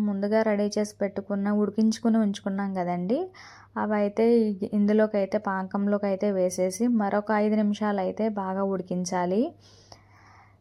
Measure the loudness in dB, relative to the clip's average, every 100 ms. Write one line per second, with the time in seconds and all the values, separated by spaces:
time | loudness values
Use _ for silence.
0 | 0 -2 0 2 2 0 0 -2 -4 -4
1 | -6 -4 -6 -2 0 0 0 2 2 2
2 | 2 2 2 -2 -6 -4 -4 -4 -2 -2
3 | 0 -2 -4 -10 -20 -20 -12 -6 -2 0
4 | 0 2 4 4 2 -2 -2 0 4 4
5 | 2 2 0 -2 -2 -4 -4 -2 0 0
6 | 0 0 0 2 0 0 -2 0 0 2
7 | 2 0 0 0 2 2 0 0 -2 0
8 | -2 -2 -2 -2 -4 -2 -2 -2 -4 -4
9 | -2 -2 0 0 0 -6 -20 -20 -20 -20
10 | _ -20 -20 -20 -20 _